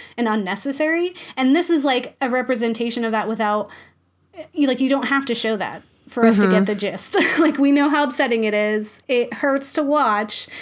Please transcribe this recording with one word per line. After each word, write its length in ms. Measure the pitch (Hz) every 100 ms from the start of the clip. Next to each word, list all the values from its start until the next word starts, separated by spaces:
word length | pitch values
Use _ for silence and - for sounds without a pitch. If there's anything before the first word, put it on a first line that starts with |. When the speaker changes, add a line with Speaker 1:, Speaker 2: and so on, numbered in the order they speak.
| - -
Speaker 1:
and 100 | 233
unnecessary. 840 | 214 185 202 285 277 311 330 359 359 - -
And 180 | 262 302
this 140 | 349
is, 160 | 330 269
like, 300 | 254 240 -
a 100 | 262
representation 760 | 247 247 240 233 226 233 233 226
of 60 |
that 160 | 220 190
without, 420 | 220 214 214 208 - - _ _ _ _ 349 311
you, 140 | 330 277
like, 120 | 254
you 100 | 262
don't 180 | 277 240
have 180 | 277 269
to 100 | 233
show 220 | 220 214
that 260 | 139 165 - _ _
for 180 | - 226
us 120 | 208
to 60 |
get 80 | 196
Speaker 2:
Mm-hmm. 100 | 185 196
Speaker 1:
the 100 | 202
gist. 420 | 202 190 - 392 -
<laughs> 120 | -
Like, 200 | 311 277
we 120 | 277
know 160 | 285 285
how 140 | 294
upsetting 420 | 285 269 269 233 214
it 80 | 208
is. 480 | 214 214 214 - -
It 240 | 247 233 226
hurts 380 | 285 269 277
to 100 | -
watch, 640 | 285 294 247 208 214 - - -